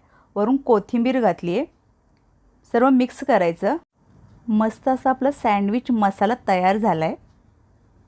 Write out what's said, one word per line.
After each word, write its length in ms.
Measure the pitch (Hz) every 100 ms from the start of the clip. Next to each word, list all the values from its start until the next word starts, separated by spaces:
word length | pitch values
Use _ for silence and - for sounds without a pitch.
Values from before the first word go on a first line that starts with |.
| _ _ _ 196
वरून 220 | 214 269
कोथिंबीर 640 | 262 208 202 240 240 262
घातलीये, 440 | 214 170 170 190 330 _ _ _ _ _ _ _ _ _ -
सर्व 180 | 233 262
मिक्स 340 | 254 254 - 285
करायचं. 500 | 214 170 170 196 330 - _ _ _ - - 233
मस्त 400 | 214 220 - 269
असा 220 | 262 262
आपला 220 | 254 262
सँडविच 600 | 285 233 202 196 240 -
मसाला 420 | 226 196 196 202 - -
तयार 300 | 185 185 214
झालाय. 380 | 214 160 160 302 _ _ _ _ _ _ _ _